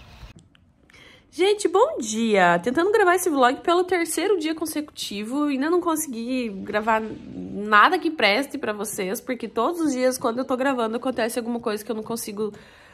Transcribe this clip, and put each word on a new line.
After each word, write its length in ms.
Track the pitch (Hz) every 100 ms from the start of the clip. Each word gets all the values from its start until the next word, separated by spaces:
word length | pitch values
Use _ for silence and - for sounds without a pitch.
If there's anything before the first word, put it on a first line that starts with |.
| - - - - _ _ _ _ _ - - - _
Gente, 380 | - 381 415 359
bom 300 | 359 587 539
dia. 600 | 220 220 226 196 175 175
Tentando 300 | 233 277 370
gravar 260 | 440 359 370
esse 140 | 370
vlog 300 | 277 240 277
pelo 240 | - 349
terceiro 560 | 370 359 330 320 381 381
dia 160 | 311 320
consecutivo. 920 | 311 302 302 - - 202 214 277 294
Ainda 220 | 262 302
não 120 | 359
consegui 680 | 339 311 294 226 233 262 226
gravar 540 | 196 202 208 220 220
nada 960 | 220 - - 180 180 190 208 208 247 359
que 100 | 330
preste 480 | 311 208 214 277 277
pra 140 | 233
vocês, 480 | 208 208 - 185 233
porque 300 | - 247 220
todos 320 | 226 247 349
os 100 | 311
dias, 260 | 254 254 247
quando 200 | 240 233
eu 80 | 262
tô 100 | 254
gravando, 400 | 262 254 220 233
acontece 440 | 262 247 233 247
alguma 200 | 226 233
coisa 240 | 233 208
que 80 | 214
eu 40 | 214
não 80 |
consigo 500 | 220 226 - 208 214 208 - - -